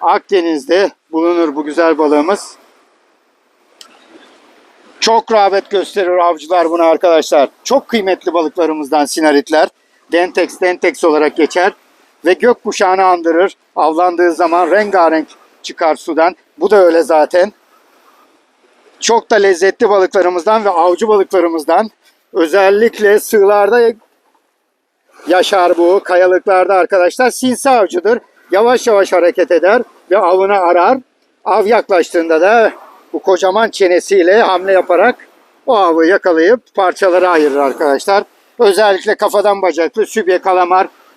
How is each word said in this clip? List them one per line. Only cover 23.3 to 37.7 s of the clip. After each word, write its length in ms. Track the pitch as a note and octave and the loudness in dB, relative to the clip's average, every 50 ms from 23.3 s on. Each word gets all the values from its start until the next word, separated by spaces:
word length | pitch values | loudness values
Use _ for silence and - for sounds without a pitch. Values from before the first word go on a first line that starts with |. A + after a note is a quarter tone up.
| - G#3+ G3 G3 G#3 G#3 G3+ G3 A#3 A#3+ A#3 A3+ - A3 _ _ _ _ _ _ _ _ _ _ _ _ _ _ _ _ _ _ _ _ _ _ _ - - D3 | 0 2 2 2 2 2 2 2 2 0 0 0 -2 -4 _ _ _ _ _ _ _ _ _ _ _ _ _ _ _ _ _ _ _ _ _ _ _ -14 -6 -2
yaşar 500 | E3+ F#3 E3 - G3+ F#3+ F3+ F3 F3+ E3 | 0 0 0 0 0 0 2 2 2 2
bu, 240 | E3+ E3+ F#3+ G3+ - | 2 2 2 0 0
kayalıklarda 680 | - F#3 F3 F#3 F3+ F#3 F3 - G#3 F#3+ F#3 F#3 F3+ G3 | 0 0 2 2 2 2 0 0 0 0 2 2 2 2
arkadaşlar. 560 | F#3 E3+ - G3+ F#3 F3 F3 - - C4 A#3+ | 0 0 0 0 0 0 0 0 0 -2 -2
Sinsi 400 | - - - B3+ B3 - - C4+ | -2 -2 -4 -4 -4 -2 0 0
avcıdır. 500 | C4 A#3 G3+ E3+ - F3+ E3 G#3 A#3+ A#3 - _ _ _ _ - | 2 2 2 0 -2 -2 -2 -2 -2 -2 -4 _ _ _ _ -4
Yavaş 360 | F3 G3 A3+ A#3+ B3+ A#3 - A#3+ | -2 0 2 2 0 0 0 0
yavaş 260 | G#3+ G3 F#3+ - G3 | 2 2 2 2 0
hareket 380 | F3+ E3 F3 D#3+ - F3+ - | 0 0 0 0 0 0 0
eder 300 | F3+ D#3+ D#3+ F3+ G#3+ B3 A3+ - _ _ _ - | 0 2 2 2 2 0 -2 -4 _ _ _ -2
ve 60 | F3+ G#3+ | 0 0
avını 420 | G3 E3+ F#3 F#3+ G3 G3 G3+ G3 | 2 2 2 0 0 0 0 0
arar. 380 | F3+ E3 F3 F3 F3 G#3 C4 C4 - _ _ _ _ _ _ _ - | 0 2 2 2 2 2 0 -2 -4 _ _ _ _ _ _ _ -6
Av 200 | G#3 F#3 G#3+ G3 | -4 -2 0 0
yaklaştığında 760 | G#3 A#3+ G#3 F3 - G3 F3 D#3+ - - F3 E3 E3 D#3+ D#3 | 0 0 0 0 0 0 0 0 0 -2 -4 -2 0 0 2
da 300 | E3+ G3 A3 A#3+ A3 F3+ - - - - - - _ _ - | 2 2 2 2 2 0 -2 -6 -18 -20 -20 -20 _ _ -12
bu 60 | D#3 | -6
kocaman 500 | - - G3 - G3 F#3 F#3 G#3+ A3+ G#3 | -2 -2 -2 0 0 -2 0 0 -2 -2
çenesiyle 720 | - - G3 F3 F3+ E3+ - - F#3+ G3 E3 F3 G3 A3+ | -2 -2 0 0 0 0 -2 0 0 2 2 4 2 2
hamle 300 | A3 E3+ F#3 F3 F#3 G3 | 2 0 0 -2 -2 0
yaparak 440 | F#3+ F#3 F3+ - F3+ E3+ G3+ B3 B3 - - - _ _ _ _ _ _ - - | 0 0 0 0 0 2 2 0 0 -4 -8 -20 _ _ _ _ _ _ -4 -2
o 100 | B3 G#3 | 0 0
avı 280 | F#3+ E3+ E3 E3 E3 | 2 0 2 2 2
yakalayıp 720 | D#3+ G3 F#3+ - F#3+ E3+ D#3+ E3 F#3 B3 B3 _ _ - | 2 0 0 0 0 0 0 2 2 0 0 _ _ -6
parçalara 540 | - F#3+ F3+ F3 - F#3+ F#3 F3 F3+ F3+ F#3 | -4 -2 -2 -2 0 0 0 2 2 2 2
ayırır 280 | F3 D#3+ D3+ D3 C3+ C#3+ | 2 2 0 0 0 0
arkadaşlar. 640 | C#3+ C3+ | -2 -2